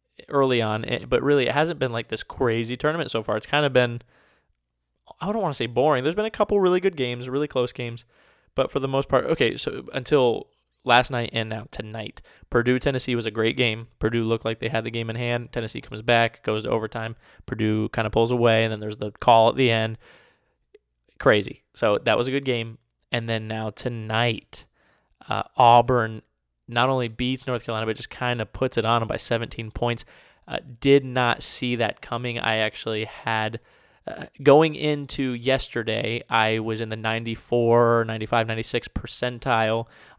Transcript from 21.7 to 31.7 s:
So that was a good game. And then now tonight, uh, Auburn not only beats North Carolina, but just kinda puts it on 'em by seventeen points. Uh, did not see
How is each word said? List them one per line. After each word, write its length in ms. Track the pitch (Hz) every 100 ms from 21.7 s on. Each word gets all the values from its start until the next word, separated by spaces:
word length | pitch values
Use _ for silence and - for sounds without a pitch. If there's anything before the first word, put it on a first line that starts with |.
So 240 | - 113 104
that 200 | 117 107
was 100 | 123
a 20 |
good 140 | 135
game. 340 | 135 120 113 113 _ _ _
And 160 | 120 113
then 180 | 113 110
now 220 | 110 110
tonight, 960 | - 123 117 110 110 120 107 - - - _ _ _ _ _ -
uh, 160 | 104 - -
Auburn 680 | 123 120 120 127 110 110 - _ _ _ -
not 220 | 117 127
only 200 | 131 117
beats 380 | 110 127 131 -
North 180 | 120
Carolina, 220 | - 110 110
but 100 | 110
just 140 | -
kinda 340 | - 123 120 107
puts 300 | - 131 -
it 80 |
on 180 | 107 117
'em 60 | 113
by 80 | -
seventeen 540 | - 117 113 - 110
points. 340 | - 120 117 - - _ _ -
Uh, 120 | - - 120
did 240 | 139 139
not 380 | 131 123 120 120
see 340 | - - 123